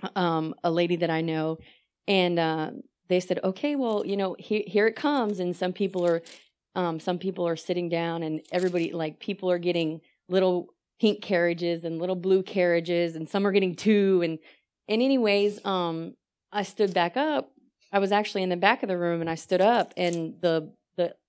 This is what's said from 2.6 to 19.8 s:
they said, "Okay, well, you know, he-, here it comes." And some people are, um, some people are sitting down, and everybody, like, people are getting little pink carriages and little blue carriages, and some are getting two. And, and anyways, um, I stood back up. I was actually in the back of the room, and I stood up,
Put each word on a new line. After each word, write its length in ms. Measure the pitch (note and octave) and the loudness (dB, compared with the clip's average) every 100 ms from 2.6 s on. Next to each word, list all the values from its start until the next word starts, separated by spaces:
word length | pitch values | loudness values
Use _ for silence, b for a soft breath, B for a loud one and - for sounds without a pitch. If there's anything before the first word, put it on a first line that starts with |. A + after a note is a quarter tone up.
| D#3 - - _ - | -4 -8 -16 _ -2
they 120 | F3+ | 0
said, 180 | F3+ F3+ | 0 -2
"Okay, 360 | F#3+ F#3+ D4 C#4+ | -2 -2 -2 -2
well, 280 | A#3+ G#3 G#3 | 0 -2 -2
you 120 | G3 | -2
know, 180 | F#3+ - | -4 -4
he-, 260 | - G#3+ - | -4 -4 0
here 180 | G3+ A3 | 2 2
it 100 | A3 | 2
comes." 420 | D4 C#4+ G#3+ F#3+ | 0 0 0 -2
And 160 | F3+ E3+ | -4 -2
some 160 | F#3 | -4
people 340 | F#3 F#3+ F#3 F3 | -2 -2 0 2
are, 160 | E3+ E3+ B B _ _ F#3 | 0 -2 B B _ _ -4
um, 240 | F3 D#3+ | -2 -2
some 180 | - F3+ | -4 -4
people 300 | F#3+ F3+ E3+ | -4 -2 -2
are 80 | D#3+ | -4
sitting 320 | - F3 E3+ | -4 -4 -2
down, 340 | E3 E3+ E3 | -2 -2 -4
and 200 | D#3+ D#3 - | -4 -6 -4
everybody, 400 | F3+ F#3 F3+ E3+ | -2 0 0 -2
like, 280 | E3 D#3 - | -4 -6 -6
people 300 | - F#3+ F#3 | -8 -4 -2
are 80 | F3 | 0
getting 440 | F3 E3+ D#3+ E3 _ _ - | 0 0 -2 -6 _ _ -2
little 400 | F#3 F#3 F3+ - _ _ - | 2 2 0 -4 _ _ 0
pink 220 | G#3+ G#3 | 0 0
carriages 640 | - F3+ F3 E3+ E3+ E3 E3 | 0 2 2 0 -2 -2 -4
and 140 | E3 | -4
little 180 | F3+ F#3 | -4 -2
blue 260 | F#3 F#3+ | 2 2
carriages, 720 | F#3+ G3 F3 E3+ E3+ F3 E3+ D#3+ | 2 0 2 2 2 0 0 -4
and 140 | D#3 | -4
some 180 | G3 G3+ | 0 2
are 60 | |
getting 220 | G3 F#3+ E3 | 2 2 0
two. 440 | G#3+ G#3 G3 F#3 E3 | 2 4 6 4 2
And, 140 | D#3+ b b b _ - | -4 b b b _ -4
and 120 | A3 | 0
anyways, 640 | C4+ C4+ G#3+ G3+ G3+ G3+ G3+ | 2 4 4 2 2 -2 -4
um, 500 | F#3 E3+ D#3+ E3+ - _ _ _ | -2 -2 -4 -8 -14 _ _ _
I 120 | G#3 | -6
stood 300 | F#3+ - G3+ | -4 -2 0
back 220 | F3+ F3 B3 | 2 0 0
up. 380 | D#4 D4 - _ _ _ - | 0 -2 -4 _ _ _ -4
I 60 | G3+ | 0
was 120 | G3 | 2
actually 320 | G#3 G#3 G3 | 2 2 -2
in 60 | F#3 | -2
the 80 | F3 | 2
back 260 | G3 B3 | 4 2
of 60 | G#3 | 0
the 80 | F3+ | -2
room, 240 | F3 E3+ | 0 -2
and 80 | E3 | -2
I 60 | E3 | -4
stood 260 | - F3+ | 0 4
up, 320 | G3+ A#3+ | 4 4